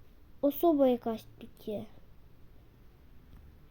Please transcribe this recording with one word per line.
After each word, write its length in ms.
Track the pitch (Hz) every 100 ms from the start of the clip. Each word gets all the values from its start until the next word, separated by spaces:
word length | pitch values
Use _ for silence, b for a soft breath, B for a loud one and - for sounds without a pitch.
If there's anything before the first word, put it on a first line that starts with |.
| - - - -
особа 460 | 285 - 349 294 262
якась 380 | 240 233 220 - -
тут 300 | 226 - -
є. 180 | 202 214 - - - - - - - - - - - - - - - - - -